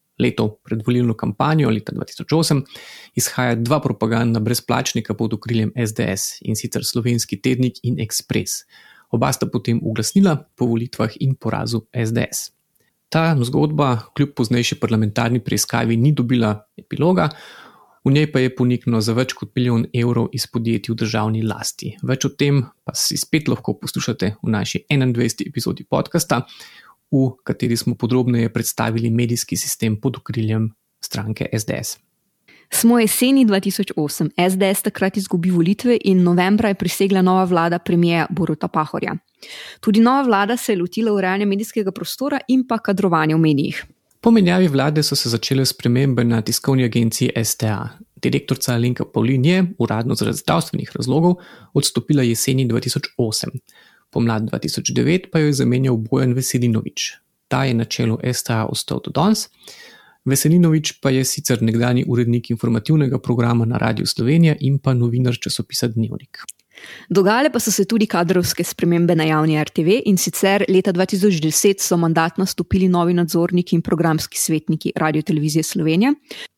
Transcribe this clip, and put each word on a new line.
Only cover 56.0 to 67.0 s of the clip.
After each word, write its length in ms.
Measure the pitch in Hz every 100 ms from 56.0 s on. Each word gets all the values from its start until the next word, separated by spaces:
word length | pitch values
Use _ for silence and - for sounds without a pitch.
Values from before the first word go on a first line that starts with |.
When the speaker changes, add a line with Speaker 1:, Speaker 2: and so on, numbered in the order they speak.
| 110 131 131
Speaker 1:
Veselinovič. 800 | 123 127 127 120 110 - - - - _ _ -
Ta 160 | 131
je 100 | 135
na 140 | 117 113
čelu 300 | - 117 113
S 220 | - 127
T 80 | -
A 140 | 113 110
ostal 320 | - - -
do 140 | -
danes. 340 | - 180 220 - _ - - - - _ _ -
Veselinovič 720 | 139 151 175 170 156 156 -
pa 140 | 139
je 100 | 131
sicer 380 | 127 - - 120
nekdanji 420 | 113 113 120 123
urednik 460 | - 120 120 120 -
informativnega 680 | 117 120 113 - 156 139 131
programa 400 | - 120 120 120
na 140 | 113 120
Radiu 280 | 117 110 -
Slovenija 520 | - 117 160 165 151
in 180 | 131 139
pa 140 | -
novinar 460 | 127 120 120 127 123
časopisa 500 | - - - - 123
Dnevnik. 560 | 110 - - - - - - _ - - -